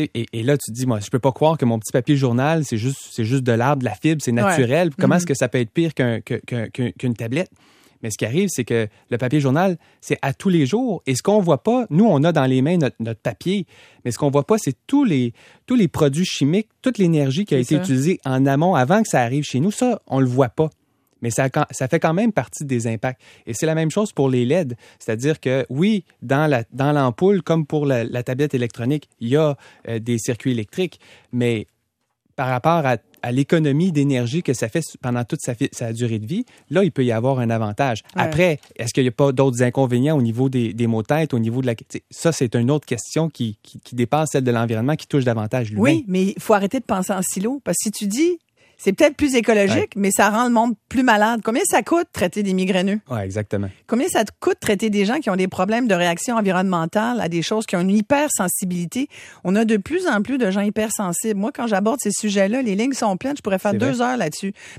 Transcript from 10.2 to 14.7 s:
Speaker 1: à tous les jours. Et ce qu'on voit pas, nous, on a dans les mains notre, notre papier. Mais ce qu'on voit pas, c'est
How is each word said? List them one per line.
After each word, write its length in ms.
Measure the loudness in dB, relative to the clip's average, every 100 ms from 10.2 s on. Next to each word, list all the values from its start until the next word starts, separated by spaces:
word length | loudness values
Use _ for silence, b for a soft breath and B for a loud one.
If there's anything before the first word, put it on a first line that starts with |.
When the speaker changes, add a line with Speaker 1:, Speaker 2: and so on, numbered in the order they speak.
Speaker 1:
à 120 | -4
tous 140 | -2 0
les 160 | 2 2
jours. 380 | 0 -2 -4 -4
Et 100 | -2
ce 60 |
qu'on 200 | 2 2
voit 220 | 4 2
pas, 220 | 2 0 2
nous, 160 | 4 4
on 180 | 6
a 80 | 4
dans 140 | 4 4
les 160 | 4
mains 160 | 2 2
notre, 180 | 0 -2
notre 180 | -8 -6
papier. 480 | -8 -6 -4 -4 -4 b b b -8
Mais 60 |
ce 60 | -2
qu'on 120 | 0
voit 180 | 0 2
pas, 100 | 0
c'est 180 | 0